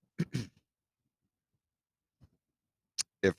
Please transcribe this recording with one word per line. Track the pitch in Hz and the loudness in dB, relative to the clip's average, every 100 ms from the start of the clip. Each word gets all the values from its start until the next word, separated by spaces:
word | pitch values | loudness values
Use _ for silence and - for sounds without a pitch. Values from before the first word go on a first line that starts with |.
| _ - | _ -8
<clears throat> | - 127 110 - _ _ _ _ _ _ _ _ _ _ _ _ _ _ _ _ - _ _ _ _ _ _ - - _ | -6 -6 -8 -14 _ _ _ _ _ _ _ _ _ _ _ _ _ _ _ _ -20 _ _ _ _ _ _ -10 -10 _
if | 98 | 0